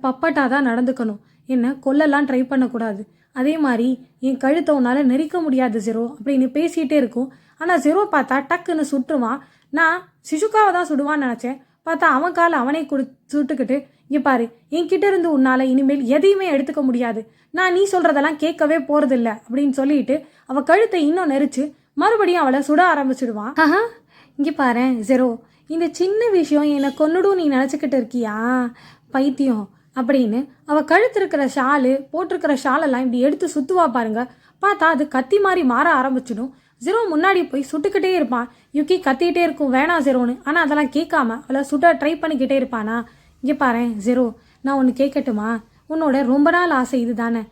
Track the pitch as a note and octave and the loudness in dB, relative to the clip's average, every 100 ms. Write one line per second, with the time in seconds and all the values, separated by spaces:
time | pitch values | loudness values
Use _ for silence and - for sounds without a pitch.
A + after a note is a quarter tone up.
0 | C4 B3+ E4 D4+ C4 C#4+ C4 A#3 B3 B3+ | -4 -2 -2 0 0 0 0 0 0 -2
1 | A3 G3+ _ _ - B3+ A#3+ C4 C4+ C#4 | -4 -6 _ _ -4 -2 -2 -2 0 2
2 | D#4 C#4 C#4+ B3+ B3+ C4+ B3 B3 A3+ G3 | 2 2 2 0 0 0 0 -2 -6 -6
3 | G#3+ _ _ - C4+ D#4+ C#4+ A3+ B3 B3+ | -12 _ _ -4 -2 0 0 2 0 -2
4 | - _ C4 C4 C4+ D#4+ D#4+ C#4+ B3 C4+ | -8 _ -4 0 0 2 2 2 2 2
5 | C4 C4 D#4 F4+ D#4+ C4 B3+ A3 G3+ A3+ | 2 2 0 -2 0 0 0 -2 -4 -4
6 | A#3 D4 A3 C4+ C4 C#4+ E4 E4 C4+ D4+ | -6 -6 -2 0 0 0 -2 -2 0 0
7 | A#3+ A3+ C4 - _ - E4+ E4+ D4 F4 | 0 -2 -8 -10 _ -8 -2 0 2 2
8 | G#4 D4+ C4 C4 C4+ F4 F4 D#4+ C#4+ C#4 | 2 0 0 -2 -2 -4 -2 -4 -2 -4
9 | B3+ D4+ A3+ G3+ - _ _ D4+ E4 F4+ | -2 -2 -2 -6 -10 _ _ -2 0 0
10 | - _ - D#4 G#4+ G#4+ G4+ F4 E4+ C#4 | -6 _ -8 -4 0 2 2 2 0 -2
11 | C#4+ D4+ B3+ A#3+ B3 C#4 - _ E4 E4 | 0 -2 -2 -4 -6 -10 -14 _ -6 0
12 | E4 C4+ F4 E4+ E4+ D#4 B3 D#4 D4+ C#4 | 2 2 0 0 2 2 0 -2 -2 -4
13 | C4+ - _ D4 C#4 C4+ A#3+ C#4 C#4+ _ | -4 -10 _ -4 -2 -2 -2 -4 -6 _
14 | - C#4+ C#4+ B3 A#3 - _ D#4+ E4+ F#4 | -4 -2 2 0 -2 -8 _ -4 -2 0
15 | G4+ F#4+ E4 C#4+ C4 C4 C4 C4 C4+ C#4+ | 2 2 2 2 2 2 2 2 2 0
16 | A#3 D4 G4 G4 F#4+ - C#4+ D4+ C4+ A#3+ | 0 2 4 2 0 -2 -2 -2 -2 0
17 | A#3+ A3 A3 _ _ E4+ F#4 F4+ G4 F#4 | -2 -4 -10 _ _ -2 0 2 2 2
18 | E4 C#4+ D4 D4+ D#4 E4 D4+ D#4+ - D4 | 2 2 0 0 -4 0 0 0 0 0
19 | C#4+ B3+ A3+ G#3+ - B3+ C#4+ C4 C4+ D4 | 2 2 0 -4 -6 -2 0 0 0 0
20 | A#3 D4+ - _ - C4 E4+ F#4 A4 F4+ | 0 -2 -4 _ -6 -2 2 2 2 0
21 | D4 F4+ E4 C#4 C#4+ B3+ D4 - _ - | 0 0 0 0 -2 -2 -6 -10 _ -2
22 | F#4+ A4 F4+ F4 C#4 C4+ C#4+ D#4 F4+ D4 | 0 2 2 2 2 0 2 2 4 2
23 | C4+ C4 A#3+ G#3+ G#3+ D4 D#4 F#4 A4+ - | 0 -2 -4 -6 -6 0 2 2 0 -6
24 | _ _ _ - C#4+ D4+ C4 A#3 C4 A#3+ | _ _ _ -6 -4 0 0 2 0 0
25 | G#3 B3+ B3+ A#3 - _ - E4 E4 - | 0 2 2 -2 -10 _ -8 -4 -4 -2
26 | F#4 G#4+ A#4 F#4 D4+ D4 D4+ C#4+ C#4 C#4 | -2 0 2 2 2 2 2 0 -2 0
27 | D#4 F4 G4 F#4 D#4 C4 C4+ D4 C#4+ C4 | 0 2 2 2 2 0 0 -2 -2 -2
28 | A3+ B3 A3 G#3+ A#3 B3+ A#3+ - - - | -2 -4 -4 -2 -2 0 -2 -8 -20 -20
29 | _ C4 C#4 C4 C4+ G#3+ G3 _ _ C4 | _ -2 0 0 0 -2 -6 _ _ -6
30 | B3 C#4 A3+ A3+ C#4 - - D4+ D4+ F4 | 0 2 2 -2 -6 -12 -2 -2 2 2
31 | B4+ G#4+ F#4+ D4 C4 C4+ C4 D4 B3+ C4+ | 2 0 -2 0 -2 -2 0 2 2 0
32 | C4+ D#4 F4+ F4+ D4+ C4+ C4+ C#4+ D#4 B3 | -2 -6 -4 -4 -2 -2 0 0 0 0
33 | C4 A#3+ C4+ D4 F4+ D4+ C4 F#4 D#4 A#3+ | -2 0 0 0 -2 -4 -2 2 2 0
34 | A3+ A3 B3+ - _ _ G4 G4+ D#4+ C#4+ | -2 -4 -6 -10 _ _ -2 2 2 2
35 | D4+ C4 B3+ G4+ G4 F4+ C4 A#3+ E4 C#4+ | 0 -2 0 2 2 2 2 2 2 2
36 | C4+ B3+ B3+ G#3 C4+ - _ _ B3 A4 | 2 -2 -4 -8 -8 -12 _ _ -4 -2
37 | G#4+ D4+ F#4+ F#4+ E4 C#4 C4 D4+ F#4+ G4 | 0 2 2 2 0 -4 -4 -4 -2 0
38 | F#4 F4+ A#3+ B3 B3 - _ C#4+ D4+ F4+ | 0 0 0 -2 -6 -12 _ -4 0 0
39 | C#4 C4 F4 E4+ E4+ - C#4 C4 D#4 E4+ | 0 0 0 2 0 0 0 2 2 2
40 | C4+ B3+ A#3+ - C#4 E4 D4+ D4 D4 D4 | 2 2 0 -2 -2 0 0 0 0 -2
41 | E4 D#4+ A#3 A#3 - C4+ C#4 C#4+ E4+ E4 | -2 0 -2 -4 -4 -4 -2 2 2 2
42 | D4 E4 D#4+ C#4+ C4 C4+ B3+ A#3 G#3+ A#3 | 0 -2 -4 -2 0 0 -2 -4 -4 -6
43 | A3+ _ _ _ C4 D4+ C4+ A#3 A#3+ G#3+ | -8 _ _ _ -4 0 0 0 -2 -2
44 | G3+ B3 A#3+ G#3+ _ _ C4+ C#4 B3+ B3 | 0 0 0 -4 _ _ -4 0 0 2
45 | C#4+ C#4+ C#4 G#3 G#3+ A3+ - _ - D#4+ | 0 -2 -4 -4 -4 -6 -10 _ -8 -2
46 | D#4 C4+ B3 C#4 D4 F4 F4 C4+ B3 B3+ | 0 0 2 2 4 2 2 0 0 -2
47 | A#3 A#3 A#3 A#3 G#3+ | -2 -2 -2 -4 -6